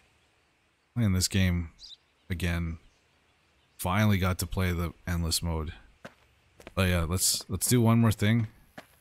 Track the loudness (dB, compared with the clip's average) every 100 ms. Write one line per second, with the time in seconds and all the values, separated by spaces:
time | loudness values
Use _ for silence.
0 | _ _ _ _ _ _ _ _ _ 0
1 | 2 2 0 2 2 0 -4 -12 -20 -20
2 | _ _ -10 -6 -4 -4 -4 -8 -14 _
3 | _ _ _ _ _ _ _ -8 -2 2
4 | 2 2 0 -2 -4 -2 -2 -2 -4 -8
5 | -6 -4 -2 -2 -4 -4 -6 -12 -18 _
6 | -20 _ _ _ _ _ -10 -2 0 2
7 | 0 0 0 -2 -4 -4 2 4 6 6
8 | 4 2 2 2 0 -8 -20 -20 -20 _